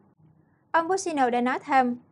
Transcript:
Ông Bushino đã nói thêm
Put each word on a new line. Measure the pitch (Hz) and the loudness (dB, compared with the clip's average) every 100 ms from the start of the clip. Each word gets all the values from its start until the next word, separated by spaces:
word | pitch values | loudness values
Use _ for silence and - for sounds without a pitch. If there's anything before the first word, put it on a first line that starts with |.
| _ _ _ _ _ _ _ | _ _ _ _ _ _ _
Ông | 320 330 | -2 0
Bushino | 381 370 294 254 | -2 -2 0 0
đã | 240 | 0
nói | 247 285 | -2 -4
thêm | - 269 247 247 - | 0 0 2 -2 -12